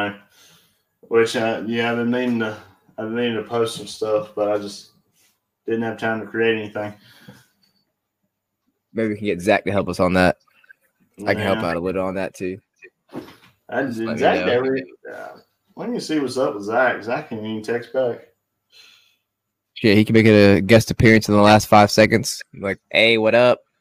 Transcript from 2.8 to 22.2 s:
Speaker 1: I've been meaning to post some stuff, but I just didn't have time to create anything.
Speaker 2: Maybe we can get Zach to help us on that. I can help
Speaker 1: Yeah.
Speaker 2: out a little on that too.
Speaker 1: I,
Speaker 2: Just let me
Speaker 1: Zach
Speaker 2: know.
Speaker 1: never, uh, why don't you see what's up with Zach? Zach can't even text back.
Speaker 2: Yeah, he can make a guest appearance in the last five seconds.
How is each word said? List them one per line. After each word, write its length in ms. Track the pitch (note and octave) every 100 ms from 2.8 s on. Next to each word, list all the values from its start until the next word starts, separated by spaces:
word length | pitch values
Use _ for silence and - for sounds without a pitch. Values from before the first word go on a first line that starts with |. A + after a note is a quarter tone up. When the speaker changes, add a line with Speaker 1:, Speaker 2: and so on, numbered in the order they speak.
| _ -
Speaker 1:
I've 80 | A2
been 100 | A#2
meaning 200 | A#2+ A2+
to 60 |
post 340 | - A#2 A2+ -
some 100 | G2+
stuff, 460 | - A2 G#2+ - -
but 160 | G#2
I 60 | G#2
just 340 | G2+ - - _ _ _ _ _ _ _ -
didn't 180 | A2+
have 140 | A#2 A2
time 220 | A#2 A2
to 60 | G2+
create 340 | A2+ A2+ A2
anything. 340 | G#2 G#2+ G#2 - _ _ - - _ _ _ _ _ _ _ _ _ _ _ _ _ _ _
Speaker 2:
Maybe 160 | - A2+
we 60 | G#2
can 80 | G#2
get 140 | F2
Zach 240 | F#2 G2 -
to 60 |
help 160 | G2+ F2
us 120 | F2
on 140 | F2+
that. 240 | F#2 F2+ - _ _ _ _ _ _ _ _ G2+
I 80 |
can 100 | G#2
help 160 | G2 F#2+
Speaker 1:
Yeah. 80 | F2
Speaker 2:
out 80 | E2+
a 20 |
little 260 | F2+ F#2 F#2+
on 100 | F#2
that 180 | F#2
too. 260 | - F#2 F#2+ _ _ - _ _ - - - _ _ _
Speaker 1:
I, 140 | -
Speaker 2:
Just 160 | C3+ A2+
let 140 | A2+
me 40 | -
Speaker 1:
Zach 220 | C3+ -
Speaker 2:
know. 40 | F2+
Speaker 1:
never, 300 | - C3 C3 - - -
uh, 240 | - - - _ _ _ -
why 100 | F#3+
don't 80 | A#3+
you 60 |
see 180 | - D#3
what's 180 | C3 A2+
up 180 | C3+ G#2
with 80 |
Zach? 380 | G2+ A2+ G#2+ -
Zach 260 | G#2 C3 D3+
can't 160 | A2+ G#2+
even 160 | A2
text 320 | G#2+ A#2 A#2+
back. 340 | - B2+ G#2+ - _ _ _ _ _ - _ _ _ _ _ _ _ _ -
Speaker 2:
Yeah, 120 | A2+
he 100 | G2+
can 100 | A2
make 120 | A2+ A2
a 360 | G#2+ G2+ G2
guest 300 | F#2+ A2+ -
appearance 380 | - A#2 A2 G#2+
in 60 | G#2
the 60 |
last 260 | G#2 G#2+ -
five 220 | G#2+ G#2
seconds. 520 | - A2 A2+